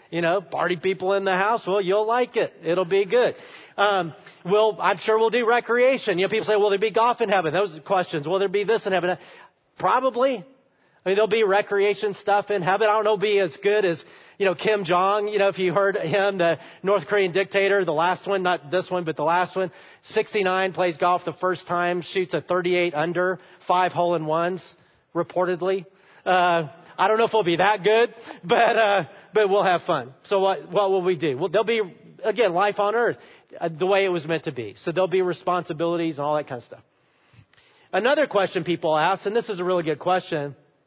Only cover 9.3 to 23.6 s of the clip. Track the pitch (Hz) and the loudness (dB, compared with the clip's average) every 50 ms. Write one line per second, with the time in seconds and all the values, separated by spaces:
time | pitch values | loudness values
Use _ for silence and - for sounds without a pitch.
9.3 | - - - - _ _ _ _ _ - 165 185 214 254 262 262 220 240 254 277 | -20 -20 -20 -20 _ _ _ _ _ -4 0 0 2 2 0 0 0 2 0 0
10.3 | 254 202 165 - - _ _ _ _ _ _ _ _ _ - 180 196 202 220 196 | 0 -2 -8 -16 -20 _ _ _ _ _ _ _ _ _ -2 0 2 2 2 2
11.3 | 208 226 220 190 190 208 202 - 202 202 196 208 202 202 214 208 185 - - 208 | 2 2 2 2 2 2 0 0 0 2 2 2 0 0 -4 -6 -6 -4 -2 0
12.3 | 196 202 196 - 208 196 165 185 190 202 220 208 208 220 208 208 220 190 196 214 | 0 0 0 -2 -4 -2 0 0 0 2 2 2 2 2 2 2 0 2 0 2
13.3 | 202 196 190 160 - - - 202 208 214 202 175 165 - - - - - - - | 2 2 0 0 -4 -2 0 0 2 2 2 0 -2 -2 -8 -20 -20 -20 -20 -16
14.3 | - - 202 190 175 - - 220 214 202 196 156 175 175 185 196 208 214 208 208 | -6 -2 -2 -2 0 0 0 0 0 0 0 0 2 2 4 2 2 0 -2 -2
15.3 | 214 196 196 196 185 180 185 175 175 202 196 196 190 202 180 156 170 202 196 202 | 0 2 2 2 0 0 -2 0 2 2 2 2 0 -2 -2 0 0 0 0 0
16.3 | 196 185 170 170 160 - - - - - - 185 208 190 147 - 202 202 196 180 | 0 2 2 2 2 0 -4 -20 -16 -6 0 0 0 0 0 0 0 2 2 2
17.3 | 156 190 196 - - 202 196 196 196 202 185 165 151 151 165 180 180 - - 185 | 0 -2 -2 0 0 0 2 4 2 2 2 0 0 2 2 0 0 -2 -2 -4
18.3 | 202 190 180 180 175 165 143 143 156 185 180 - 185 180 175 160 147 - 147 160 | -2 0 0 0 -2 -2 -4 -4 -4 -4 -2 -2 -6 -4 -4 -4 -4 -2 0 0
19.3 | 170 180 180 170 - 190 185 175 - - - - - _ - - - 220 214 - | 2 0 0 -2 -2 -4 -4 -4 -6 -12 -20 -20 -20 _ -14 -4 -2 -2 -2 -2
20.3 | - 214 190 185 185 190 190 190 151 156 185 180 160 - 185 175 180 175 - 165 | -2 -2 0 0 0 0 -2 -2 -2 0 -2 -2 0 0 0 2 2 0 -2 -6
21.3 | 139 - 185 185 180 - - - 175 175 175 175 180 180 156 - - 196 185 - | -8 -4 -2 -2 -2 -4 -6 -4 -2 -2 0 0 -2 -4 -6 -6 -4 -4 -4 -2
22.3 | - 151 - - 180 180 175 180 180 180 175 175 156 147 156 175 170 175 180 185 | -4 -6 -2 -2 -2 -2 0 0 0 0 0 0 -2 -2 -2 -2 0 0 0 -2
23.3 | 185 - - - - - | -2 -6 -10 -20 -20 -12